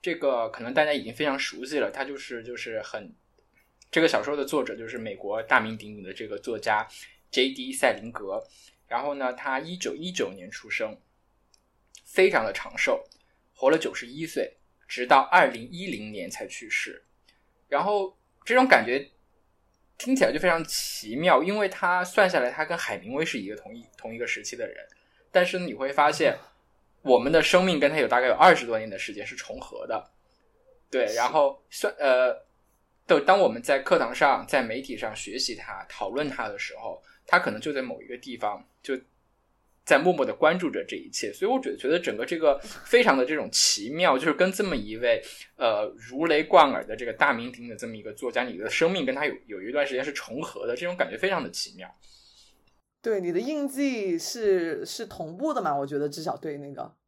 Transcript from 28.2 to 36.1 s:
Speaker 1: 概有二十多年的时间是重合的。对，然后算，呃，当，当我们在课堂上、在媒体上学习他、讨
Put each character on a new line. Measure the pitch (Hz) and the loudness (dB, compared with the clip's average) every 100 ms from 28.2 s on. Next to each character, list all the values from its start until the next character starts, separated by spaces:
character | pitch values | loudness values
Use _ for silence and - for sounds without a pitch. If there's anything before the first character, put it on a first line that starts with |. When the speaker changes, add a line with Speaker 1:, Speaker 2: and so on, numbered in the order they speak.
Speaker 1:
概 | 127 | 4
有 | |
二 | - 180 | 8 8
十 | 160 120 | 8 2
多 | 113 | -4
年 | 110 | -4
的 | 95 | -10
时 | - | -10
间 | 101 104 | -10 -12
是 | |
重 | - - 123 | -14 -14 -14
合 | - - | -14 -12
的。 | - 110 - _ _ _ _ _ _ _ _ | -6 -6 -8 _ _ _ _ _ _ _ _
对， | 131 110 113 | -2 0 0
然 | 123 | 2
后 | 151 139 - _ | 4 2 0 _
算， | - 151 - | -4 -4 0
呃， | 143 127 127 117 _ _ _ _ _ _ | 4 6 4 0 _ _ _ _ _ _
当， | - 156 | 4 4
当 | - 196 | 6 6
我 | 160 | 6
们 | 113 | 2
在 | - 139 | 0 0
课 | - 170 | 4 2
堂 | 120 | 2
上、 | 127 147 120 107 | 4 4 4 2
在 | 143 | 0
媒 | 117 117 | 0 -6
体 | 143 110 | -8 -8
上 | 113 107 | -8 -8
学 | - 117 | -10 -6
习 | - 117 | -6 -8
他、 | - 98 - | -12 -14 -14
讨 | - 98 | -8 -6